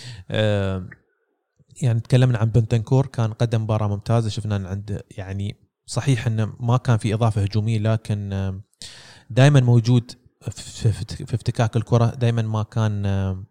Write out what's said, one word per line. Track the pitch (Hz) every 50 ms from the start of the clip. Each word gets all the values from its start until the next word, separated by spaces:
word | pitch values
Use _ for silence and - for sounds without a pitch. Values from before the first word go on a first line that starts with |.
| - 123 117 95 - -
آه، | 107 107 107 107 104 101 98 95 95 95 92 - - - _ _ _ _ _ _ _ _ _ _ _ _ _ _ _ -
يعني | 139 123 117 117
تكلمنا | - - 135 123 127 127 120 101
عن | 113 113
بنتنكور، | 107 117 110 - 120 113 104 - 135 131 135
كان | 131 - - 113 110
قدم | 110 - 120 110 117 110
مباراة | 110 107 110 107 107 101
ممتازة، | 101 98 - - 113 117 113 107
شفنا | - - 104 107 104
إن | 98 95
عنده، | - 98 101 101 104 101 - - -
يعني | - 101 92 95 98 98 101 104 - - _ _ _ _ _
صحيح | - - 123 - 139 131 110 -
إنه | 117 110 110 110 101 - -
ما | 120 117 120
كان | 127 - 131 120
في | 107 - 107 107
إضافة | 104 123 113 - 104
هجومية، | 98 98 - 107 104 113 113 107
لكن، | 104 110 113 110 - - 107 104 101 98
آه، | 98 98 95 95 95 95 - _ _ _ - - - - - - - - _ -
دايما | 110 123 135 147 147 135
موجود | 123 120 120 117 110 120 127 120 120 - - - _ _ _ _ - -
في، | - - - - - - - 110
في، | 101 - 107 - - - 98
في | - -
افتكاك | 107 - - - - 117 113 -
الكرة، | 117 104 - 123 117 117
دايما | 113 - 131 120 117 117 117
ما | 110 110 110 107
كان، | 107 - - 117 110 107 104 101 101
آه، | 98 98 98 95 95 92 95 101 -